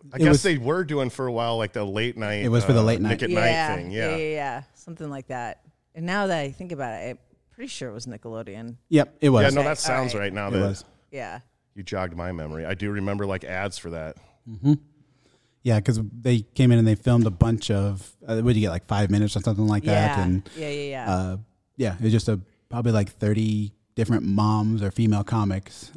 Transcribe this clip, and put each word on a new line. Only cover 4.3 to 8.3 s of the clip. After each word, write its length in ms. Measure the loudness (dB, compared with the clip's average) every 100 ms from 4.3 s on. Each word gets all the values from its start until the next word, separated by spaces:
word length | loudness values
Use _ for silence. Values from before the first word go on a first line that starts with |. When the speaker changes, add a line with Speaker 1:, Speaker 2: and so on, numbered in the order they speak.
Speaker 3:
yeah. 300 | -4 -6 -8 -12 _
Something 340 | -18 -14 -12
like 180 | -12 -10
that. 320 | -8 -8 -12 _ _ _
And 120 | -10 -4
now 220 | -2 0
that 120 | -2
I 120 | -4
think 200 | -8 -12
about 220 | -8 -8
it, 160 | -8 -10
I'm 80 | -12 _ _ _
pretty 160 | -18 -14
sure 220 | -12 -12
it 40 |
was 120 | -12 -14
Nickelodeon. 720 | -14 -12